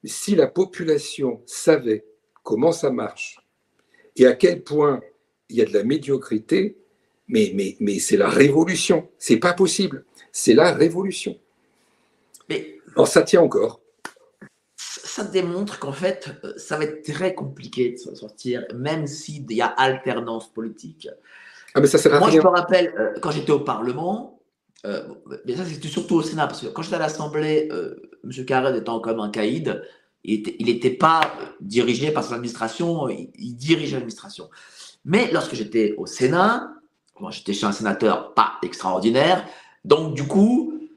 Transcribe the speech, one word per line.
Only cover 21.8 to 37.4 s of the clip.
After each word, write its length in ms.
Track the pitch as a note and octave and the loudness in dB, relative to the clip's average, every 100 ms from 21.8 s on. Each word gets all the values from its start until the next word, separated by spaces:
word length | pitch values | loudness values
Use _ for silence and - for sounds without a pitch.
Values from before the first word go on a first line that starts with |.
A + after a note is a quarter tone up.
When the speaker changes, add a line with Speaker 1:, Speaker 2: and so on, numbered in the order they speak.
Speaker 1:
mais 60 | C#3+ | 4
ça 120 | D3+ | 4
sert 160 | D#3 | 4
à 40 | D3 | 4
Speaker 2:
Moi, 100 | D3 | 6
Speaker 1:
rien. 120 | D#3 | 6
Speaker 2:
je 60 | - | 6
me 40 | |
rappelle, 440 | F3 F3 F3+ F3 - | 4 2 2 2 -2
euh, 140 | G#2+ - | -4 -4
quand 100 | D#3+ | -6
j'étais 220 | D3+ - | -6 0
au 80 | C#3+ | 0
Parlement, 800 | - A2 A#2+ B2+ F3 G#3+ - _ _ _ _ _ G2+ | 0 -4 -4 -4 -6 -6 -8 _ _ _ _ _ -10
euh, 160 | G2 - - - C#3+ | -8 -10 -18 -16 -12
mais 100 | - | -8
ça, 120 | - F3 | -6 -6
c'était 220 | C#3+ D#3 | -8 -8
surtout 280 | F3 - E3+ | -8 0 0
au 60 | |
Sénat, 240 | D#3 D3+ C#3+ | 0 -4 -4
parce 160 | - | -4
que 40 | - | -10
quand 120 | - | -10
j'étais 160 | E3 E3+ | -6 -4
à 20 | |
l'Assemblée, 680 | D#3 D3+ D3+ D3+ D3+ D#3 D#3 | -4 -4 -6 -4 0 0 0
euh, 240 | - E2 - - _ | -6 -8 -12 -20 _
monsieur 200 | - C3 | -14 -12
Carrez 300 | B2+ C3 C3 A#2+ | -2 0 0 -2
étant 220 | G#2 A#2 | -4 -6
comme 200 | A2+ A2+ | -4 -4
un 80 | G#2 | -4
caïd, 540 | A2 G#2+ D3+ C3+ - - _ _ _ | -2 -2 -2 -4 -6 -10 _ _ _
il 160 | - G#2+ | -4 -4
était, 160 | G#2+ - | -4 -2
il 120 | A2+ | -2
était 200 | A#2 C3 | 2 0
pas, 300 | B2+ D#3+ D#3+ | 4 4 4
euh, 240 | D#3+ - - - | 2 -2 -14 -14
dirigé 500 | G2 A2+ A#2 A2+ D3+ | -2 0 2 0 -2
par 140 | C3+ | -2
son 80 | A2 | -4
administration, 760 | A#2+ A#2+ G#2+ A2+ - E3+ E3 C3 | -8 -8 -6 -8 -4 -4 -2 -4
il, 200 | - B2+ | -6 -12
il 200 | - - | -14 -14
dirige 380 | A#2+ C#3+ D#3+ C#3+ | -8 0 2 2
l'administration. 560 | C3 A#2 - G#2 - - - - - - _ | -6 -8 -14 -18 -18 -20 -20 -20 -20 -20 _
Mais 260 | C#3 G3 A#3+ | 0 2 2
lorsque 240 | - - | 0 -2
j'étais 400 | A#2+ G#2 A#2 G#2 - | -6 -2 0 0 -2
au 80 | F#2 | -8
Sénat, 640 | - - F3 G3+ B3 - - _ _ _ _ | 0 2 4 4 2 -6 -18 _ _ _ _
moi, 100 | F#2+ | -14
j'étais 220 | - | -10